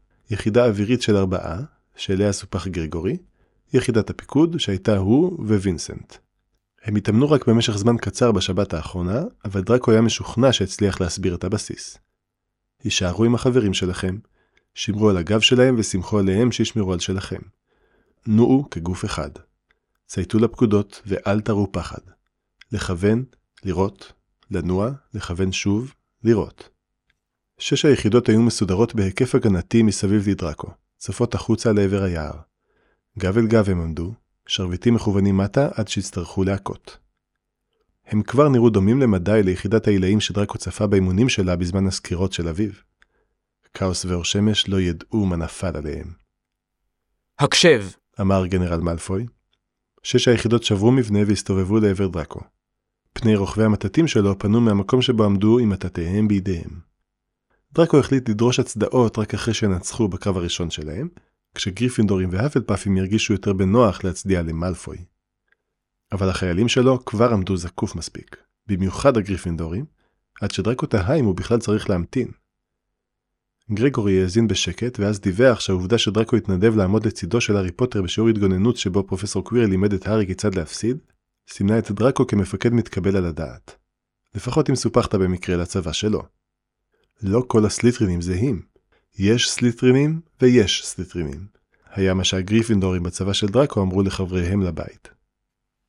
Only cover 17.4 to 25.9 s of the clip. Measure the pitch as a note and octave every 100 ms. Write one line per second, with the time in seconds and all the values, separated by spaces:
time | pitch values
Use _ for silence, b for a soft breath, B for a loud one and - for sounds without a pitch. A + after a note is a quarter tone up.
17.4 | - _ _ _ _ _ _ _ A2+ G#2+
18.4 | B2 C3 C#3+ F2 E2+ F2+ G#2+ - D2+ -
19.4 | _ _ _ _ _ _ _ - F2 A2
20.4 | A2+ - A#2 G2+ G2+ - G2 F#2+ G#2 G#2
21.4 | G#2 G2+ G2+ F2+ F2 - - _ _ _
22.4 | _ _ _ G#2+ - F2 G2+ A#2 C3 _
23.4 | _ _ F#2+ F2 G2 - - _ _ _
24.4 | _ G2 E2+ F#2 A2 C#3 _ G#2 - F2+
25.4 | F#2+ F2+ G2+ G#2 C3+